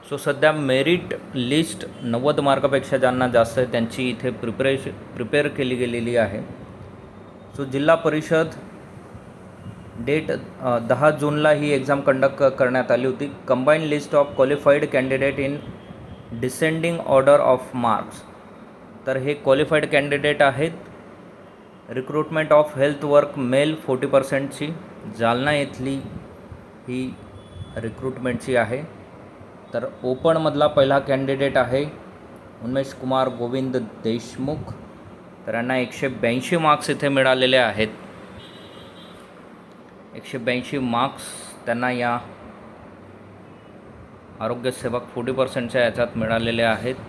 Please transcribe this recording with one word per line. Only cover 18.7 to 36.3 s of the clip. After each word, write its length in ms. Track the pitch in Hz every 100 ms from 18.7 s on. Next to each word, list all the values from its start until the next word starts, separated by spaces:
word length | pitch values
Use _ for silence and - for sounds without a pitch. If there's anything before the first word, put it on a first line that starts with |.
| - - - -
तर 100 | 131
हे 160 | 131
क्वालिफाईड 520 | 143 - 135 151 156 147
कॅन्डिडेट 560 | 147 143 143 147 147
आहेत. 300 | 143 127 160 165 - - - - - - - - - - -
Recruitment 600 | 123 131 147 151 160 151
of 320 | 151 151 135
health 320 | 139 147 151 143
work 360 | 143 143 123
male 240 | 135 151 156
फोर्टी 320 | - 127 139
पर्सेंटची, 680 | 139 131 139 139 - 147 160 - - 113 107
जालना 340 | 113 120 139
येथली 420 | 147 135 - 131 135 - - - - - - - - -
ही 260 | 127 131 120 - - - - - -
रिक्रूटमेंटची 800 | 110 - 131 127 123 117 - 123
आहे. 480 | 107 127 156 - - - - - - - -
तर 120 | 120 120 -
ओपनमधला 640 | 127 131 165 160 156 143 151
पहिला 320 | 147 135 139
कॅन्डिडेट 580 | 135 135 135 135 139 135
आहे 260 | 120 131 147 - - - - - - -
उन्मेष 240 | 113 135 135
कुमार 400 | - 127 131 131
गोविंद 500 | 120 120 131 131 127
देशमुख, 960 | 110 - 113 117 - 90 135 156 - - - - - - - - -
तर 60 |
यांना 240 | 113 123 131
एकशे 300 | 120 - 139
ब्याऐंशी 500 | 117 117